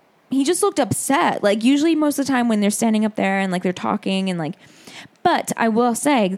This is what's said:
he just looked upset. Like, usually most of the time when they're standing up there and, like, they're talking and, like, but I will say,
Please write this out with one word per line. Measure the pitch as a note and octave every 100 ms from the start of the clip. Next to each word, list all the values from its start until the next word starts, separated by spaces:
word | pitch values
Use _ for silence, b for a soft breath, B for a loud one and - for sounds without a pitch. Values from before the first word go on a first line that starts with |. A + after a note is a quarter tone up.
| _ _ -
he | C4+
just | C#4 F4+
looked | G4+ G4
upset. | A3 - - C#4+ C#4 -
Like, | G3+ G#3+
usually | A3+ C#4+ E4
most | D#4 D4+ C#4
of | C4+
the |
time | B3+ A#3+
when | G#3+
they're | G#3
standing | - A#3 G#3+
up | G#3+
there | - G3 G3
and, | F#3+
like, | F3+
they're | F#3
talking | F3+ A3+ G#3+ G3+ F#3+ F#3+
and, | F3
like, | D3+ - B B B B B _
but | F4+ C#4+ - -
I | A3+
will | A3 A#3+
say, | A3+ C#4+ C4+ F#3+